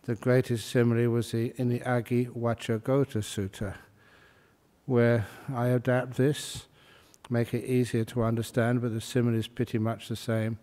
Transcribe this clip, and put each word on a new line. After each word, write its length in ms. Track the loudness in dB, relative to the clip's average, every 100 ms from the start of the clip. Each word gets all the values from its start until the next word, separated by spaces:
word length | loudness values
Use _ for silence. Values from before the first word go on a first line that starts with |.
The 100 | -4
greatest 520 | -2 4 2 2 -4 0
simile 440 | 4 4 4 2
was 220 | 0 0
the, 200 | -2 -2 -2
in 120 | -2
the 120 | 0
Agi 500 | 0 -2 0 0 0
Vachagota 880 | -2 -2 -2 -2 -2 2 2 2 -2
Sutta, 560 | -4 -6 -6 -6 -8 -10 -18 _ _ -20 -20 _ _ _ _ _ 0
where 400 | 4 4 4 0 -10 -8
I 120 | -2 0
adapt 480 | 0 2 0 0
this, 520 | 0 0 0 -6 -12 -16 _ -20 -20 _ _ -4
make 240 | -2 0
it 120 | -4
easier 400 | 0 0 2 0 -2
to 160 | 0
understand, 580 | 0 0 -2 0 2 2
but 140 | 0
the 80 | -4
simile 320 | -2 2 2
is 140 | 0 -2
pretty 300 | -4 -2 0
much 300 | -2 -4 -8
the 80 | -8
same, 420 | -2 -2 -2 -6